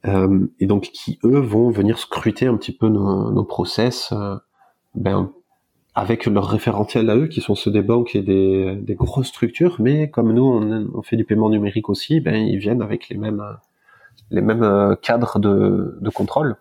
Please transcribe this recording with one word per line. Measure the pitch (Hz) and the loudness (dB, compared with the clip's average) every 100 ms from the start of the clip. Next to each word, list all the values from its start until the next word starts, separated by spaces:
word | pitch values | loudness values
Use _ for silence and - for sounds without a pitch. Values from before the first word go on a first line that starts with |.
| - | 0
Euh, | 98 92 95 95 _ | 2 4 2 2 _
et | 95 | 0
donc | 101 - | 0 -2
qui, | - - - | -12 -10 0
eux, | 117 139 | 2 2
vont | 123 117 120 | 2 2 2
venir | 104 101 117 | 2 0 0
scruter | - - 113 107 127 | -6 -2 -2 0 0
un | 110 | 0
petit | - - | -4 -2
peu | 113 | 0
nos, | 104 101 98 110 | 2 0 0 0
nos | 101 | -2
process, | 101 - 90 - 120 127 - | -2 -4 -4 0 -2 -2 -8
euh, | 104 101 98 _ _ _ _ _ 117 | -6 -6 -10 _ _ _ _ _ -6
ben, | 101 95 92 - _ _ _ _ _ - | -2 -2 -2 -8 _ _ _ _ _ -6
avec | 104 117 - | -2 -2 2
leurs | 101 95 | 0 0
référentiels | 107 - 101 107 123 110 | -2 -2 -2 -2 0 2
à | 110 | 2
eux, | 156 | 0
qui | - | -4
sont | - 104 | -4 -2
ceux | - | 0
des | 104 | 0
banques | 101 120 120 104 | 2 0 0 -2
et | |
des, | 98 95 95 95 95 98 | 0 2 2 2 -2 -4
des | 101 98 | -8 -4
grosses | 127 - 131 | -2 -2 -4
structures, | - 117 - 175 175 | -4 -4 2 0 2
mais | 113 151 151 | 2 2 0
comme | 120 113 | 0 2
nous, | 113 131 | 4 4
on, | 117 107 110 101 | 2 0 -4 -6
on | - | -8
fait | - 113 | -4 -2
du | 104 | 2
paiement | 107 110 | 2 4
numérique | 107 101 107 104 | 2 0 -2 -4
aussi, | 98 - 156 | -6 0 0
ben, | 127 110 | 0 0
ils | 107 98 | 0 -2
viennent | 101 120 | -2 -2
avec | 104 107 - | -2 -6 -8
les | 101 | -8
mêmes, | 107 104 104 104 _ _ _ _ - _ _ | -6 -6 -8 -16 _ _ _ _ -20 _ _
les | 107 | -2
mêmes, | 104 113 | 0 2
euh, | 110 101 101 107 | 4 4 2 0
cadres | - 117 120 104 | 0 0 0 0
de, | 101 98 101 95 95 - | 2 4 2 2 -2 -6
de | 104 | -8
contrôle. | - 101 139 151 104 | -4 -2 0 -2 -4